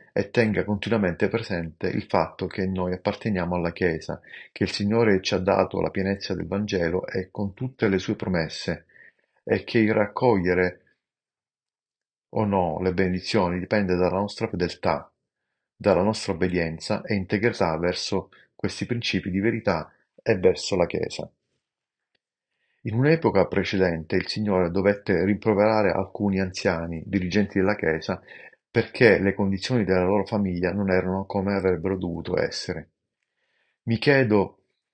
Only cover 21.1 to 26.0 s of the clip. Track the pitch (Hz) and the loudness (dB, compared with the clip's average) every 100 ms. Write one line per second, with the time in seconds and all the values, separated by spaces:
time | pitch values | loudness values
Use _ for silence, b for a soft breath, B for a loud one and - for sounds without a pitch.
21.1 | - - _ _ _ _ _ _ _ _ | -8 -12 _ _ _ _ _ _ _ _
22.1 | _ _ _ _ _ _ _ 117 110 143 | _ _ _ _ _ _ _ -4 2 4
23.1 | 160 120 98 90 98 90 98 92 82 80 | 4 4 4 4 2 0 2 2 0 -2
24.1 | 95 - - 104 92 87 92 98 101 - | -2 -2 -4 0 2 2 2 2 2 0
25.1 | 92 95 98 113 101 107 110 98 - | 2 2 2 2 4 4 4 2 0